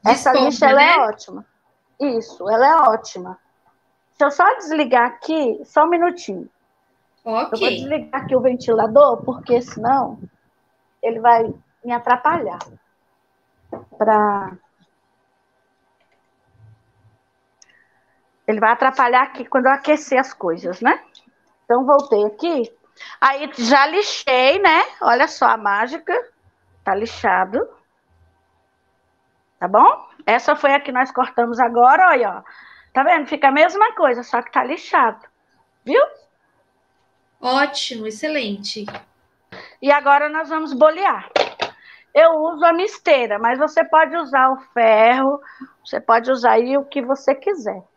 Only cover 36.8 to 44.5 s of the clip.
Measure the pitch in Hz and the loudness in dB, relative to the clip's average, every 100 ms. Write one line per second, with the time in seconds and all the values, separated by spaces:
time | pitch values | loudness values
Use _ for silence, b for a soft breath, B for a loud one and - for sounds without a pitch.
36.8 | _ _ _ _ _ _ 247 262 285 - | _ _ _ _ _ _ -2 0 -2 -4
37.8 | - 233 214 214 311 302 214 202 202 220 | -10 -10 -12 -8 -6 -4 -6 -10 -12 -12
38.8 | 208 - _ _ _ _ _ B B B | -14 -16 _ _ _ _ _ B B B
39.8 | 269 285 277 285 294 311 302 320 311 254 | 0 2 4 2 0 -6 -6 -8 -6 2
40.8 | 311 320 392 220 - - - - - B | 2 2 -2 -4 -4 -2 -2 -6 -12 B
41.8 | B B _ 285 330 311 311 320 339 330 | B B _ 4 4 4 -4 0 0 0
42.8 | 427 - - 277 233 208 233 262 302 320 | -4 -4 0 0 0 -2 -2 -2 -2 -2
43.8 | 330 311 311 339 285 269 262 | 2 2 2 -2 -2 0 2